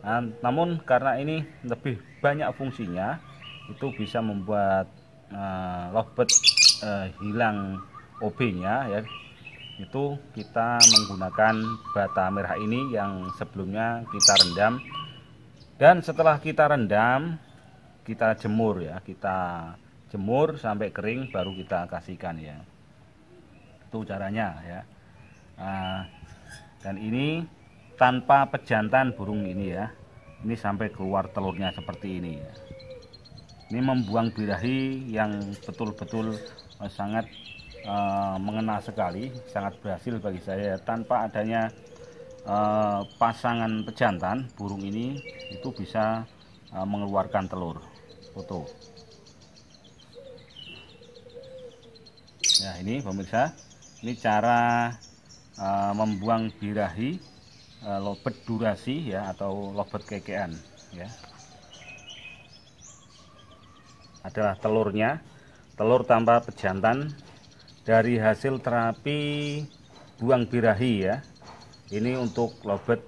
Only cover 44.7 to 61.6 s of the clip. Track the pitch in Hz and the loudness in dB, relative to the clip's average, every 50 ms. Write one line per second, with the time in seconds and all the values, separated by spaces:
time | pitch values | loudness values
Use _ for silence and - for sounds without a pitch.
44.7 | 101 98 98 98 101 110 117 127 139 139 - - - - - - 98 - - 135 | -6 -6 -6 -6 -4 -4 -4 -4 -6 -8 -10 -14 -16 -16 -14 -14 -12 -10 -8 -10
45.7 | 123 - 101 - - 113 107 110 113 113 113 117 - - - - - - - - | -8 -8 -10 -4 -2 0 0 2 0 -2 -4 -8 -14 -20 -20 -20 -20 -20 -20 -14
46.7 | - 95 95 98 101 101 101 101 98 98 95 - - 104 95 92 - 92 90 85 | -8 -6 -4 -2 -2 -2 -2 0 0 0 0 2 0 -2 -2 -2 -4 -6 -6 -6
47.7 | 78 - - - - - - - - - - - - - - - 98 87 76 - | -6 -8 -14 -18 -20 -20 -20 -20 -20 -20 -20 -18 -14 -14 -12 -8 -8 -8 -8 -10
48.7 | - - - - - - - - - - - - - - - - - - - - | -14 -18 -20 -20 -20 -20 -20 -20 -20 -20 -20 -20 -20 -20 -20 -20 -20 -20 -20 -20
49.7 | - - - - - - - - - 480 554 539 494 480 - - - - - - | -20 -20 -20 -20 -20 -20 -20 -20 -20 -20 -20 -18 -20 -20 -20 -20 -20 -18 -18 -16
50.7 | - - - - - 480 480 480 480 494 494 494 480 480 523 523 523 523 508 480 | -16 -18 -20 -20 -20 -20 -20 -20 -20 -20 -20 -20 -20 -18 -18 -16 -18 -16 -16 -18
51.7 | - - - 466 453 - - - - - - - - - - - - - 98 95 | -18 -20 -20 -20 -20 -20 -20 -20 -20 -20 -20 -20 -14 -2 2 4 4 4 2 0
52.7 | 92 87 90 98 117 139 135 104 95 98 98 90 - 110 131 160 160 - - - | -6 -6 -4 -2 -2 -2 -2 -4 -4 -4 -6 0 2 2 2 2 0 -8 -20 -20
53.7 | - - - - - - - 113 123 117 - 113 107 107 107 117 120 120 120 120 | -20 -20 -20 -20 -20 -10 -8 -8 -8 -2 2 2 4 4 4 6 4 6 4 4
54.7 | 120 120 120 117 120 113 - - - - - - - - - - - - 101 98 | 4 2 0 0 -4 -8 -16 -20 -20 -20 -20 -20 -20 -20 -20 -20 -12 -6 -4 -2
55.7 | 98 98 98 101 101 104 110 110 107 95 98 110 117 113 113 110 107 - 104 101 | 0 0 0 0 2 2 2 0 0 -2 0 0 2 2 0 -2 -6 -6 -6 -4
56.7 | 104 107 101 92 80 95 117 135 170 185 - - - - - - - - - - | 0 0 0 -2 -2 -4 -4 -4 -4 -6 -10 -16 -20 -20 -20 -20 -20 -20 -20 -20
57.7 | - - - 104 101 98 98 101 101 - - 131 117 - - - 113 107 113 110 | -20 -16 -8 -6 -4 -4 -4 -4 -6 -4 -6 -6 -6 -6 -6 -4 -4 0 0 0
58.7 | 101 92 - - 131 151 170 131 95 95 104 95 92 - 101 98 95 101 101 98 | 0 -2 -4 -6 -6 -4 -4 -4 -4 -4 -4 -4 -6 -4 -4 -4 -4 -4 -6 -6
59.7 | 98 101 98 - - 104 - - 104 98 - - 98 95 98 87 80 78 - - | -4 -4 -4 -4 -4 -10 -8 -8 -10 -10 -8 -6 -4 -4 -4 -4 -6 -10 -14 -18
60.7 | - - - - - 87 87 104 113 - - - - - - - - - | -20 -20 -20 -18 -16 -14 -14 -14 -14 -18 -20 -20 -20 -20 -20 -20 -20 -20